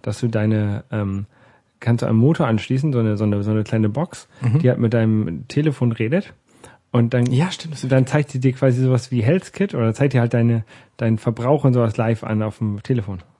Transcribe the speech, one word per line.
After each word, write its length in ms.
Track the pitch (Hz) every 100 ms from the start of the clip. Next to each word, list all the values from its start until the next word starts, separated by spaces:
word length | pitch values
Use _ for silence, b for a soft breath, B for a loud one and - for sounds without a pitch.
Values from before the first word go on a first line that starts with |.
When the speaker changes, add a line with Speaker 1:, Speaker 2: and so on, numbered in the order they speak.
Speaker 1:
dass 200 | - 110
du 80 | 120
deine, 560 | 113 107 107 104 104 -
ähm, 360 | 107 101 98 101 b b b _ _
kannst 200 | - 117
du 60 | 117
am 100 | 113
Motor 300 | 127 170 135
anschließen, 480 | 110 - 131 151
so 60 | 127
eine, 180 | 110 104
so 60 |
eine, 180 | 107 101
so 80 | 101
eine 140 | 107
kleine 260 | 104 113 107
Box, 380 | 113 175 - - B
Speaker 2:
Mhm. 200 | 120 123
Speaker 1:
die 100 | 127
halt 80 | 131
mit 140 | 117
deinem 520 | 117 110 107 107 85 -
Telefon 440 | - 151 135 120
redet. 400 | 113 110 170 - - _ B B B _
Und 220 | 120 117
dann, 120 | 123 123
Speaker 2:
Ja, 260 | 123 180
stimmt, 220 | - 165
das 120 | 143 135
Speaker 1:
dann 180 | 135 127
zeigt 240 | 151 147
sie 80 | 131
dir 120 | 131
quasi 300 | 127 135 123
sowas 300 | 131 127 -
wie 100 | 123
Health 300 | 107 185 -
Kit 220 | - 202 135
oder 180 | 113
zeigt 180 | 110 143
dir 80 | 127
halt 120 | 117
deine, 300 | 120 117 117 - B B -
deinen 220 | 117 110
Verbrauch 440 | - 110 120 147
und 80 | 139
sowas 240 | 123 113 110
live 280 | 113 113
an 180 | - 107
auf 160 | 107 -
dem 240 | 110 104
Telefon. 380 | - 127 98 95 - _